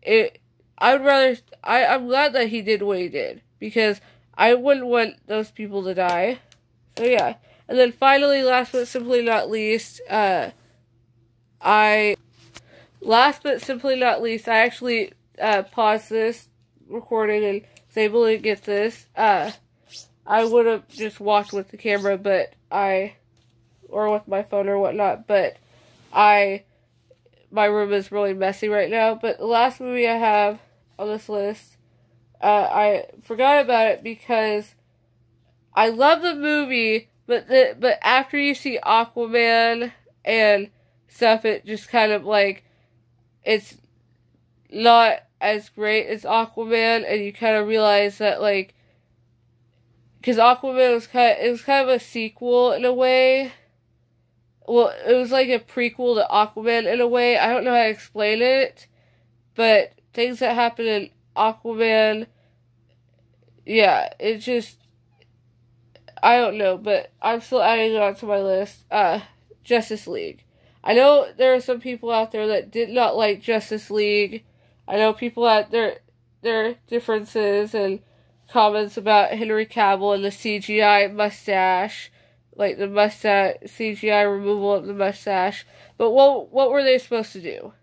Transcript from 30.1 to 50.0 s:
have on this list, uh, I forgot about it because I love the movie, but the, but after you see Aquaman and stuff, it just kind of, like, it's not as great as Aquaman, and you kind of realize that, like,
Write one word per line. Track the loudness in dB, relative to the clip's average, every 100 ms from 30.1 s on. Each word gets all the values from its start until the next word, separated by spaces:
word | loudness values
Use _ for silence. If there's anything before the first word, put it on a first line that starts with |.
| 0
have | 0 2 0 -2 _ _ _ _
on | -8
this | -8 -8
list, | -6 -6 -8 -16 _ _ _ _ _ _ _
uh, | 0 2 2
I | 0 0 0 -4 -18
forgot | -14 0 2 4
about | 2 2 2
it | 0
because | -6 -14 -4 -2 -2 -4 -8 _ _ _ _ _ _ _ _ _ _
I | 0 0
love | 4 4 4
the | 0 -4
movie, | -2 -2 -2 -2 0 -2 -6 _ -6
but | -6 2
the, | 4 4 2
but | -2 0
after | 2 2 2 -2
you | -2
see | -2 -6 -6
Aquaman | 0 0 0 -6 -4 0 2 2 2 -2 -6 -12 _ _
and | -4 2 4 2 -2 _ _ _ _
stuff, | -2 2 2 0
it | -4 -8
just | -14 -4
kind | 0 2
of, | 0 0
like, | 0 0 -2 _ _ _ _ _ _ _ _
it's | -2 -2 -4 -20 _ _ _ _ _ _ _ _ _
not | 0 4 6 6 0 _ _
as | -4 -4 -8
great | -8 -2 -2 -4
as | -8
Aquaman, | -2 -2 -2 -8 -4 0 2 0 -2
and | -4
you | -6
kind | -4 0 0
of | 0
realize | 2 4 4 2 -2
that, | -2 0
like, | 0 -2 -4 _ _ _ _ _ _ _ _ _ _ _ _ _